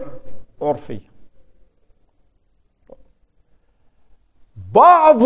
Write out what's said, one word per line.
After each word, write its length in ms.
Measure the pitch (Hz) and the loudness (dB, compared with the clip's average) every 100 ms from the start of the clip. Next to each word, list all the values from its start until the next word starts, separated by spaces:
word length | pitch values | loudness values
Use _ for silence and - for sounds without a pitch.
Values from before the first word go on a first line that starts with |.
| - - - - - _ | -10 -12 -8 -8 -10 _
العرفية. 460 | 147 139 - 107 - - - - - _ _ _ _ _ _ _ _ _ _ _ _ _ _ - - _ _ _ _ _ _ _ _ _ _ _ _ _ _ 104 92 | -6 -6 -10 -16 -16 -20 -20 -20 -20 _ _ _ _ _ _ _ _ _ _ _ _ _ _ -20 -20 _ _ _ _ _ _ _ _ _ _ _ _ _ _ -20 -2
بعض 460 | 151 320 349 311 262 | 4 4 6 4 4